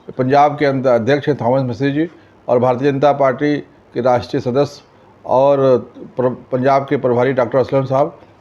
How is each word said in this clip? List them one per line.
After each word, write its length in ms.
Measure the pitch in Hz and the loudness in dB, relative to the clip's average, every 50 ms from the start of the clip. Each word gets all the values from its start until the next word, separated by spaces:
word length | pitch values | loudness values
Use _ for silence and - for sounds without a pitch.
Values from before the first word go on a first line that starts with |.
| - - - - | -20 -10 -4 -4
पंजाब 400 | 127 127 139 143 147 151 143 143 | 0 2 4 4 4 2 2 0
के 80 | 151 | 0
अंदर 240 | 139 135 135 127 131 | 0 0 0 0 2
अध्यक्ष 380 | 120 117 107 120 143 143 - 151 | 2 2 2 2 0 0 0 -2
हैं 80 | 139 | -2
थॉमस 260 | 117 120 120 127 135 | -2 0 0 0 0
मिस्त्री 300 | 135 123 117 101 139 139 | 0 -2 -4 -2 -2 -2
जी 160 | 139 151 165 175 - - - - _ _ - - | -2 -2 -4 -4 -6 -14 -20 -20 _ _ -4 0
और 100 | 123 123 | 0 2
भारतीय 340 | 120 127 127 120 139 147 | 2 2 0 0 0 -2
जनता 200 | 135 139 147 147 | 0 2 2 2
पार्टी 440 | 139 139 139 131 127 139 147 147 147 139 - - _ _ _ _ - | 2 2 0 0 0 0 -2 -2 -2 -4 -6 -10 _ _ _ _ -6
के 60 | 135 | -2
राष्ट्रीय 400 | 117 127 123 123 - - - 139 | 0 0 0 0 -2 -4 -6 -4
सदस्य 420 | 107 127 120 139 143 139 - - - _ _ _ _ _ - _ - | -4 -2 0 0 0 -2 -4 -14 -20 _ _ _ _ _ -20 _ -6
और 320 | - - 127 135 143 143 135 135 131 127 113 113 - - - - - - | -2 0 2 2 2 2 2 2 2 2 2 0 -4 -18 -20 -20 -14 -6
प्र-, 200 | - 123 127 120 - - - | -4 -4 -4 -4 -6 -10 -6
पंजाब 300 | 135 127 123 139 135 139 | -4 -2 0 2 0 0
के 140 | 135 - 147 | 0 -2 -4
प्रभारी 360 | 127 139 127 120 120 123 135 | -2 0 0 0 0 0 0
डॉक्टर 260 | 131 127 123 113 - 135 | 0 0 -2 0 0 -2
असलम 260 | 120 - 143 135 131 | 0 0 0 -2 -2
साहब, 340 | 123 135 135 151 170 - - - - - _ | 0 0 0 -2 -2 -4 -14 -20 -20 -20 _